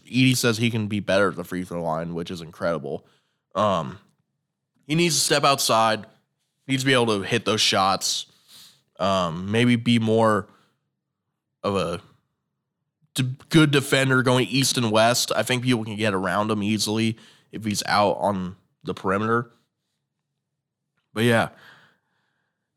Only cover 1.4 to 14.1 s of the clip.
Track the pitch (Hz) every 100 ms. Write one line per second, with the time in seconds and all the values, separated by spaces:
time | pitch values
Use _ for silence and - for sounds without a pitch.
1.4 | 87 90 90 87 85 78 85 85 85 90
2.4 | 80 - 92 82 69 76 - _ _ _
3.4 | _ 92 104 92 67 - _ _ _ _
4.4 | _ _ _ _ - 160 175 143 - 147
5.4 | 143 139 - 113 110 110 98 _ _ _
6.4 | _ _ - 135 131 131 117 104 92 117
7.4 | 95 107 - 104 95 95 - - - _
8.4 | _ - - _ _ - 95 95 87 82
9.4 | 95 110 120 120 120 117 110 110 113 104
10.4 | - _ _ _ _ _ _ _ _ _
11.4 | _ _ 101 98 85 87 - _ _ _
12.4 | _ _ _ _ _ _ _ - 131 127
13.4 | - 160 156 143 - 135 131